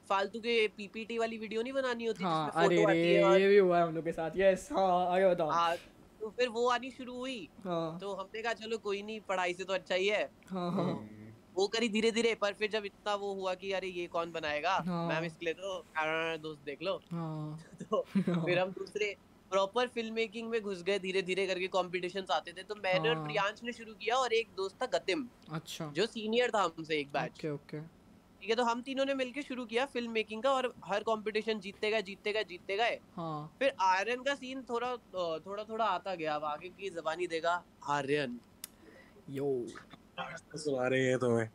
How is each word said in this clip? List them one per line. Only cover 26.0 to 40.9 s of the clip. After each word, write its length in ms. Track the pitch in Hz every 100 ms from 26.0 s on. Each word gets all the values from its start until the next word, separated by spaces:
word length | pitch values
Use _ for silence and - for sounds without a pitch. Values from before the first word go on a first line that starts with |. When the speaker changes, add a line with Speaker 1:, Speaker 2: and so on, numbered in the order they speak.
| 226
Speaker 1:
सीनियर 440 | 233 214 233 247
था 120 | 220
हमसे 360 | 180 160 156 156
एक 100 | 139
बैच। 180 | 143 127
Speaker 2:
ओके, 200 | - 160
ओके। 300 | 143 - 151 160 - - - - -
Speaker 1:
ठीक 100 | 196
है, 60 | 226
तो 80 |
हम 180 | 240 233
तीनों 220 | 262 269
ने 100 | 269
मिलके 280 | 269 254 247
शुरू 220 | 285 254
किया 220 | 233 226 247
फिल्म 240 | 240 233
मेकिंग 320 | 226 214 220
का 100 | 254
और 220 | 269 247 -
हर 180 | 170 202
कॉम्पिटिशन 580 | 226 220 208 214 220 220
जीतते 300 | 190 - 214
गए, 120 | 220
जीतते 300 | 190 196 208
गए, 120 | 214
जीतते 320 | 208 180 - 196
गए। 240 | 233 143 - -
Speaker 2:
हाँ। 400 | 165 151 151 -
Speaker 1:
फिर 160 | 269 269
आर्यन 420 | 190 185 202 247
का 120 | 262
सीन 280 | 277 254 269
थोड़ा, 260 | 240 233 247
अ, 100 | 247 -
थोड़ा, 500 | 185 170 160 180 202
थोड़ा 200 | 214 220
आता 300 | 220 180 196
गया, 200 | 180 156
अब 100 | 151
आगे 240 | 151 151 180
की 220 | 180 196
जबानी 360 | 165 156 165 175
देगा 380 | 160 165 175 - - -
आर्यन। 520 | 143 135 147 135 120 - - - - - - - - -
Speaker 2:
यो। 360 | 135 143 131 117 - - - - - - - - 147
Speaker 4:
सुना 320 | 147 135
रहे 160 | 127